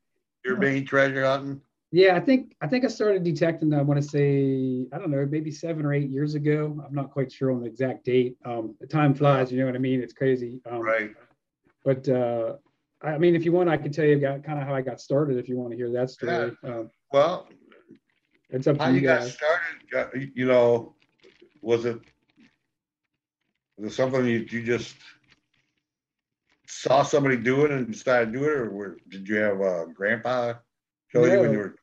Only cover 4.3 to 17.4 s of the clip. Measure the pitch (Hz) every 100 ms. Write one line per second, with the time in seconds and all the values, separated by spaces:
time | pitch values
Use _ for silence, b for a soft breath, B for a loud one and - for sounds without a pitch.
4.3 | 139 135 135 131 127 127 165 185 139 139
5.3 | 156 156 143 165 156 147 143 143 135 151
6.3 | 151 147 151 151 151 139 143 131 - 131
7.3 | - 131 127 117 113 131 - - 127 123
8.3 | - 123 117 110 - - 156 147 131 143
9.3 | 135 127 127 131 123 131 131 117 - 135
10.3 | 127 120 127 117 117 110 113 107 - _
11.3 | _ _ _ _ _ 139 131 139 127 120
12.3 | 120 113 - _ _ _ _ 151 151 175
13.3 | 165 170 175 175 151 147 156 151 143 135
14.3 | 139 151 147 139 135 131 117 - 139 151
15.3 | 123 123 123 123 117 120 120 127 - 120
16.3 | 117 120 113 139 117 110 _ _ 139 156
17.3 | 185